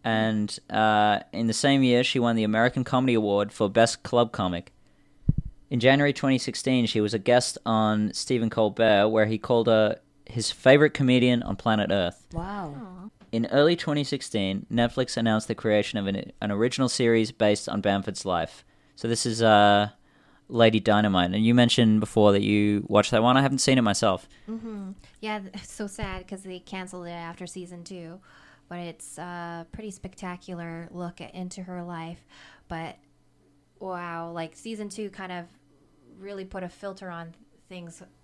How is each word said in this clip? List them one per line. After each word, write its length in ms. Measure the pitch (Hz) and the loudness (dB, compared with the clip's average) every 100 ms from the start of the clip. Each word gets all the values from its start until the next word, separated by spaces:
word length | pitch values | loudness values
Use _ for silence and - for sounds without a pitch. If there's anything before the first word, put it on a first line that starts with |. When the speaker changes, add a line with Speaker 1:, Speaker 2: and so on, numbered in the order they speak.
Speaker 1:
And, 540 | 117 110 110 107 104 - - | -2 0 0 -2 -4 -8 -6
uh, 480 | 107 110 107 107 101 - | 0 2 4 4 2 -4
in 140 | - 113 | -4 -2
the 80 | |
same 300 | 110 143 139 | 0 2 4
year, 200 | 131 123 | 4 4
she 140 | 127 131 | 2 0
won 180 | 120 113 | 0 2
the 80 | |
American 400 | 107 110 120 135 | 0 2 2 0
Comedy 300 | 123 131 131 | -2 0 2
Award 380 | 113 107 101 104 | 2 2 0 0
for 160 | - 104 | -2 0
Best 320 | 107 113 - | 4 2 2
Club 300 | - 123 113 | -2 0 0
Comic. 400 | - 92 87 - _ _ _ _ _ - - - - _ | 0 -4 -4 -10 _ _ _ _ _ -2 -2 -6 -16 _
In 100 | 120 | 2
January 340 | 123 139 143 | 4 4 2
twenty 260 | 139 139 127 | 0 0 0
sixteen, 480 | - - 135 127 113 | -2 -6 -2 0 2
she 120 | 113 | 0
was 140 | 104 | 0
a 60 | 110 | 0
guest 400 | 95 123 - - - | 4 4 2 -6 -2
on 440 | 110 107 107 107 | 2 2 2 -2
Stephen 360 | - - 123 113 | -4 -2 0 0
Colbert, 600 | 117 107 98 113 101 107 | 0 0 2 4 4 4
where 180 | 110 107 | 4 2
he 100 | 110 | 0
called 300 | - 117 117 | 0 2 4
her 320 | 110 107 113 _ _ - | 4 4 -2 _ _ -10
his 240 | 120 107 | -6 -6
favorite 460 | - 131 143 151 - | 0 6 6 6 2
comedian 480 | 131 127 123 120 | 2 4 4 2
on 120 | - 98 | -2 -4
planet 360 | 117 107 104 | 0 0 0
Earth. 340 | 98 87 - _ | 0 0 -4 _
Speaker 2:
Wow. 400 | 165 180 208 165 143 | -10 -8 -10 -10 -12
Speaker 3:
Aw. 340 | 208 180 196 _ - | -16 -18 -20 _ -6
Speaker 1:
In 140 | 113 117 | -4 0
early 240 | 139 151 175 | 2 4 2
twenty 280 | - 147 | -2 -4
sixteen, 600 | 139 139 - 110 98 98 - | -4 -6 -4 -2 -2 -4 -2
Netflix 420 | 117 120 - 127 - | 0 0 0 -4 0
announced 320 | 113 110 - | 0 0 -2
the 60 | |
creation 460 | 110 113 107 101 107 | -4 2 2 2 -4
of 80 | 98 | -4
an, 240 | 98 - - | -4 -8 -8
an 100 | 107 | -4
original 380 | 101 120 131 127 | 0 0 0 -2
series 420 | - 120 113 110 | 2 2 4 2
based 380 | - 107 104 - | 0 2 2 -2
on 120 | 101 | -2
Bamford's 440 | 101 98 95 95 95 | 0 0 -4 -8 -4
life. 400 | 87 80 - _ _ _ - | -2 -4 -10 _ _ _ -8
So 120 | 117 | -4
this 200 | 117 123 | -2 -2
is, 160 | 113 | 2
uh, 460 | 113 104 104 101 104 _ _ _ _ _ _ | 6 8 8 4 0 _ _ _ _ _ _
Lady 280 | 117 113 110 | 4 4 4
Dynamite. 500 | 104 104 104 92 90 | 2 2 4 2 2
And 160 | 98 113 | 2 4
you 80 | |
mentioned 460 | 123 120 - 113 107 | 4 4 4 4 4
before 320 | 107 - 104 | 2 4 6
that 100 | 98 | 4
you 420 | 104 104 104 104 - | 2 2 2 0 2
watched 240 | 104 - | 2 4
that 100 | 117 | 2
one. 160 | 117 131 | 4 4
I 60 | |
haven't 160 | 135 135 | 2 0
seen 180 | - 131 | 2 2
it 60 | |
myself. 440 | 110 98 110 92 - - - | 2 2 0 0 -6 -20 -14
Speaker 3:
Mm-hmm. 440 | 226 226 208 190 190 - _ | -12 -12 -12 -14 -16 -20 _
Yeah, 160 | 214 214 | -10 -10
th-, 100 | 190 | -10
it's 180 | 196 - | -16 -18
so 140 | - 202 | -12 -12
sad 420 | 214 202 190 180 | -8 -10 -10 -12
'cause 140 | 190 | -14
they 160 | 190 180 | -14 -16
canceled 480 | - 190 185 180 170 | -12 -12 -12 -14 -12
it 60 | |
after 340 | 170 165 170 180 | -12 -12 -14 -14
season 380 | 185 180 175 | -14 -16 -16
two. 360 | 175 185 165 185 _ - - _ _ | -16 -16 -16 -20 _ -20 -20 _ _
But 120 | 175 | -12
it's 400 | 170 165 - - | -12 -14 -18 -16
a 480 | 175 175 170 170 165 | -14 -12 -12 -12 -14
pretty 200 | - 214 | -16 -16
spectacular 960 | 190 185 - 185 180 - 175 170 165 170 | -14 -18 -14 -12 -12 -12 -12 -10 -12 -14
look 300 | 175 175 - | -12 -12 -12
at, 140 | - 185 | -16 -12
into 260 | 180 190 | -14 -12
her 200 | 180 180 | -14 -12
life. 420 | 175 170 165 170 _ - - - _ | -12 -12 -12 -16 _ -20 -20 -20 _
But, 300 | 160 165 - _ _ _ _ _ _ _ _ | -12 -12 -16 _ _ _ _ _ _ _ _
wow, 520 | 190 180 175 170 170 | -12 -10 -10 -10 -10
like, 240 | 170 165 - | -10 -10 -12
season 340 | 226 214 208 | -14 -12 -12
two 220 | 202 202 | -10 -12
kind 200 | 196 185 | -12 -12
of 140 | 180 170 _ _ _ _ _ _ 185 | -12 -14 _ _ _ _ _ _ -20
really 260 | 196 196 190 | -14 -14 -12
put 180 | 196 | -10
a 60 | 180 | -12
filter 400 | - 202 190 185 | -12 -14 -12 -14
on 240 | 170 165 165 _ _ _ | -14 -16 -20 _ _ _
things 320 | 180 170 165 - _ | -18 -18 -20 -20 _